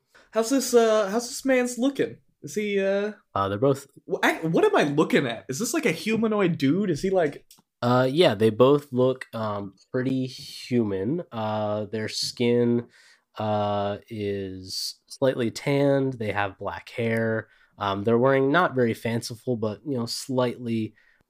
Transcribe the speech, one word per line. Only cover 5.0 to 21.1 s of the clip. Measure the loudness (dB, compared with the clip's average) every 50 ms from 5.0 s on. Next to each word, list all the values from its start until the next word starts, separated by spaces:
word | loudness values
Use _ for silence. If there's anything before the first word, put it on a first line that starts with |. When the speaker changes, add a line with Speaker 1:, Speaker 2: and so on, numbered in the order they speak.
| 2 4 2 2 2
Speaker 1:
at? | 0 -4 -8 -8 -10
Is | -6 -6
this, | -4 -4 -2
like, | 0 0
a | 0 -2
humanoid | 0 -2 -2 0 0 0 0 2 2 2 2 0 2
dude? | 2 2 2 2 0 0
Is | -2 -2 -2
he, | 0
like | 2 2 2 0 -2 -6 -16 _ -20 -20 _ _ _ _
Speaker 2:
Uh, | 0 2 4 4 2 2
yeah, | 4 4 4 4 4
they | 4 4 2
both | 6 6 6 6 6 4 2 -2 0
look, | 2 2 2 2 0 -6 -10 -8
um, | -6 -6 -4 -4 -6 -8 -10 -14 _ _ _
pretty | -4 -4 -2 -2 -2 -2 -4
human. | -6 -8 -12 -16 -16 -16 -16 -6 0 0 2 2 2 0 -2 -2 -2 -2 -4 -6 -8 -8
Uh, | -6 -4 -2 -2 -2 -2 -2 -2 -4 -4
their | -4 -6 -6 -6 -4
skin, | -4 -6 -6 -6 -2 0 2 2 4 4 4 4 2 0 0 -4 _ -20 -20 -20 _ _ _ _ _ -6
uh, | -4 -2 0 0 0 0 0 -2 -2 -2 -4 -6 -10 _
is | -8 -6 -4 -4 -4 -4 -6 -8 -10 -12 -12 -10 -8 -8 -8 -8 -10 -12 _
slightly | _ -6 0 0 0 2 0 -2 -2
tanned. | -4 -4 -2 0 2 2 4 4 4 2 0 -2 -4
They | -4 -6 -4 -2
have | -2 -2 -4 -4 -8
black | -8 -8 -8 -10 -12 -12
hair. | -8 -6 -4 -2 -2 0 0 0 -2 -4 -6 -8 _ _ _ _ _ -6
Um, | -4 -4 -4 -2 0
they're | 2 2 4
wearing | 4 4 4 4 2 2 2
not | 2 2 2 2
very | 0 0 0 0
fanciful, | -2 -4 -4 -4 -4 -4 -6 -12 -10 -6 -6 -4
but, | -2 -2 -4 -6 -6 -8
you | -8 -6
know, | -6 -4
slightly | -6 -6 -8 -8 -4 -2 0 0 0 -2 -6 -6 -4 -2 -2 -2 -4 -8 _ _ _